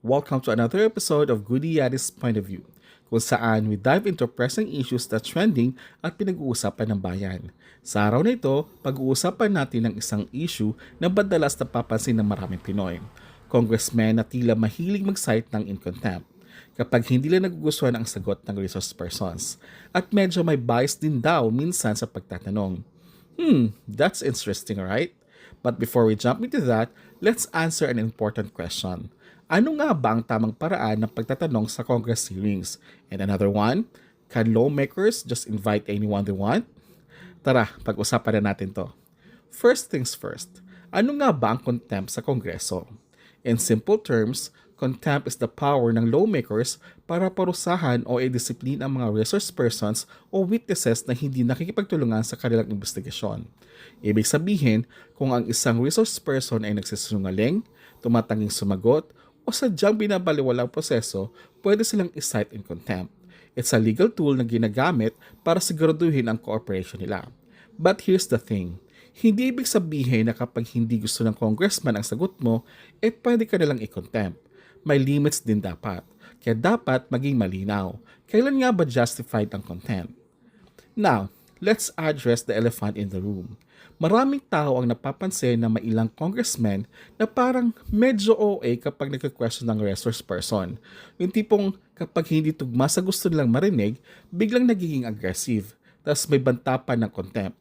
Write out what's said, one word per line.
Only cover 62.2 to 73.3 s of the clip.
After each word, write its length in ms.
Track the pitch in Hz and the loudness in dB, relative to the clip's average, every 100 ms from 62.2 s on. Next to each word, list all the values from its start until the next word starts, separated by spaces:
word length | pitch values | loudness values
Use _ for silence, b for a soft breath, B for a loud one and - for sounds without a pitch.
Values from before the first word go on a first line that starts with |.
| - 110 110 | -4 -2 -2
in 120 | 110 | -6
contempt. 480 | - 85 - 92 87 _ - B B - | -12 -12 -6 -6 -6 _ -20 B B -6
It's 160 | 120 | 0
a 80 | 120 | 4
legal 320 | 110 110 220 | 4 4 2
tool 240 | - 151 131 | 2 2 2
na 80 | |
ginagamit 720 | 117 113 113 107 151 151 110 - B B | 2 0 0 2 0 2 0 -4 B B
para 200 | - 175 | 0 0
siguraduhin 640 | - 160 160 156 170 139 113 | 0 2 2 4 2 2 0
ang 120 | 110 | -2
cooperation 600 | - 110 - 95 92 90 | -4 -6 -4 -6 -6 -10
nila. 280 | 92 101 - - _ b b - | -6 -8 -8 -20 _ b b 0
But 280 | 170 196 | 2 2
here's 240 | - 185 - | 2 2 2
the 120 | 117 | -2
thing, 400 | - 104 90 87 _ b b - | -2 -4 -4 -10 _ b b 2
hindi 360 | 226 208 254 | 2 4 0
ibig 160 | 247 254 | -2 0
sabihin 600 | - 165 151 127 120 113 | 0 0 -2 2 2 2
na 80 | 113 | 0
kapag 320 | 123 - 117 123 | -4 -6 -4 -2
hindi 240 | 113 117 | 0 0
gusto 240 | 107 - | -2 0
ng 120 | 113 104 | 0 0
congressman 600 | 110 107 196 - 135 104 | 0 2 0 0 -2 -2
ang 120 | 113 | -4
sagot 280 | 110 190 - | -4 -4 -2
mo, 240 | 120 113 B B B _ | 0 0 B B B _
eh 120 | 220 | -2
pwede 360 | 233 247 | 0 0